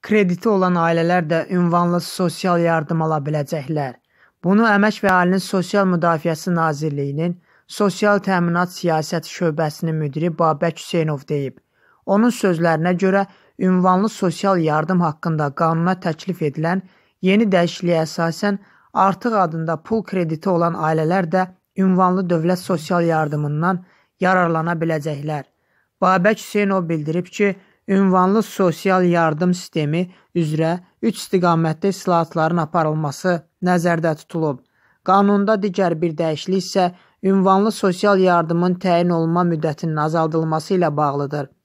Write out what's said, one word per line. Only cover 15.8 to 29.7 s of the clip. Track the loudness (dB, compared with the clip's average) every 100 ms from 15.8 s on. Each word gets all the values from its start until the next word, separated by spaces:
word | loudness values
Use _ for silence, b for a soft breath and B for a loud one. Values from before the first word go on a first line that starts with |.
| 0 -2
təklif | -4 -6 -8 -4 -4
edilən | -2 -2 -2 b b b b
yeni | 0 2 4
dəyişikliyə | 2 2 -2 0 0 -2
əsasən | -2 -4 -2 -4 -4 b b b 0 0
artıq | 0 -2 0
adında | 0 -2 -4 -6
pul | -2 -4
krediti | -2 -4 -2 -2 0
olan | 0 0
ailələr | 0 -2 0 0 0 0
də | -2 -2 -8 _ -2
ünvanlı | 2 4 2 2 0
dövlət | 0 0 -2 -2
sosial | -4 0 0 2
yardımından | 0 0 -2 -2 -2 -2 -2 -8 b b _
yararlana | 0 2 2 0 -2 -2
biləcəklər. | -2 -2 -4 -6 -6 -8 -8 _ _ _ _ _
Babək | 2 4 2 0
Hüseynov | -2 -2 0 0 -2
bildirib | -4 -2 -4 -4
ki, | -2 -2 -2 b b -2
ünvanlı | 2 4 4 4 2
sosial | 0 0 0 0 0 2
yardım | 2 2 2 2 0
sistemi | 0 -4